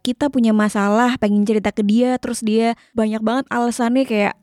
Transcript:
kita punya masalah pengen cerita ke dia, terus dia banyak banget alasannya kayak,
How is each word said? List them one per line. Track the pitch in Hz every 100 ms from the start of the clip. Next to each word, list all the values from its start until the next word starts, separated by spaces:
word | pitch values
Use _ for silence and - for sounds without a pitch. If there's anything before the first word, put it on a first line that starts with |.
kita | - 247 294
punya | 277 226
masalah | 214 214 208 202 214 247 247
pengen | 208 208 208
cerita | 214 202
ke | 214
dia, | 202 220 247 254
terus | - 233
dia | 220 220 226 233 _
banyak | - 220 220
banget | 220 247 262
alasannya | 240 240 233 233 254
kayak, | 262 220 202 -